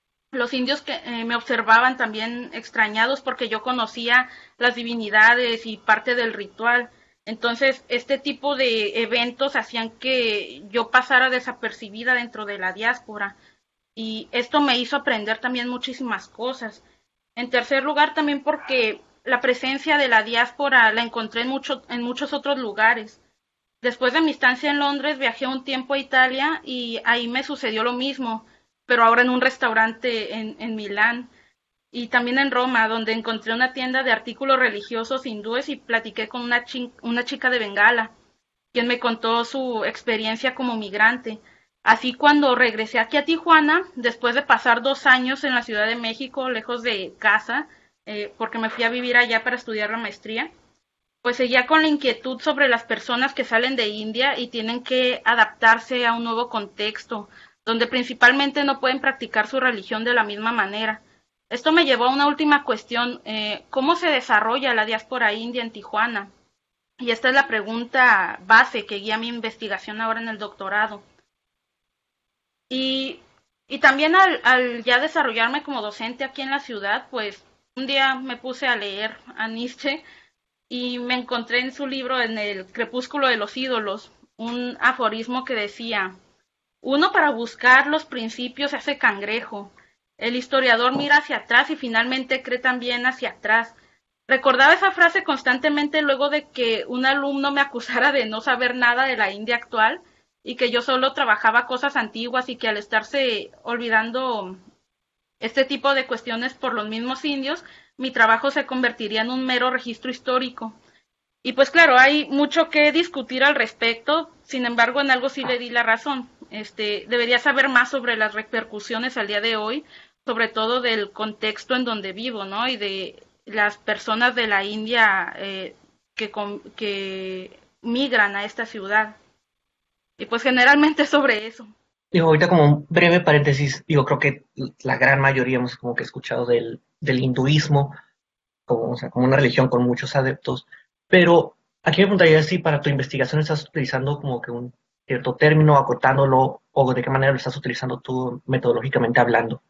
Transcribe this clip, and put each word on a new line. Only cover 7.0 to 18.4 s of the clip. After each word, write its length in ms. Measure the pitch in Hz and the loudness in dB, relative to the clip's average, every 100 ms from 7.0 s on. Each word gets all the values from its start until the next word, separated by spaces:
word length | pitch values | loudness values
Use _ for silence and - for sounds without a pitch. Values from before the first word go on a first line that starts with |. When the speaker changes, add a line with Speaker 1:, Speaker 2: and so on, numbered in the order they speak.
| _ _ | _ _
Speaker 1:
Entonces, 580 | - 226 240 233 269 262 - | -12 -4 -4 0 0 0 -4
este 300 | 240 247 269 | -6 -2 -4
tipo 380 | 277 - 277 262 | -2 -4 -2 0
de 440 | 254 226 208 - | 0 0 -2 -2
eventos 560 | 220 240 240 240 277 269 | -2 0 -2 -2 -2 -2
hacían 320 | 220 233 226 | -4 -6 -8
que 760 | 226 254 254 226 208 151 131 196 | -6 -2 0 0 -2 -6 -12 -6
yo 220 | 233 226 | -4 2
pasara 400 | 254 247 254 262 | 2 4 4 4
desapercibida 840 | 254 247 240 220 - 214 214 233 | 0 -4 -8 -8 -10 -14 -6 -2
dentro 320 | 247 233 220 | -2 -2 -10
de 140 | 208 202 | -10 -6
la 160 | 185 | -6
diáspora. 600 | 190 226 247 - 208 196 - _ _ _ _ _ | -4 -4 -4 -8 -10 -10 -10 _ _ _ _ _
Y 340 | 226 220 220 - | -12 -10 -10 -6
esto 280 | 247 240 302 | -6 -2 0
me 160 | 285 247 | 2 0
hizo 200 | 247 285 | -2 -4
aprender 420 | 285 220 208 220 | -2 -2 -4 -4
también 280 | 247 254 247 | -4 -4 -6
muchísimas 600 | 247 262 247 247 196 - | -6 -8 -8 -6 -8 -10
cosas. 560 | - 247 262 220 - _ _ _ _ _ - | -10 -8 -8 -12 -14 _ _ _ _ _ -10
En 120 | 254 | -4
tercer 320 | 247 240 269 | -2 0 0
lugar, 320 | 277 294 302 | 0 2 2
también 280 | 320 294 285 | 2 -2 -2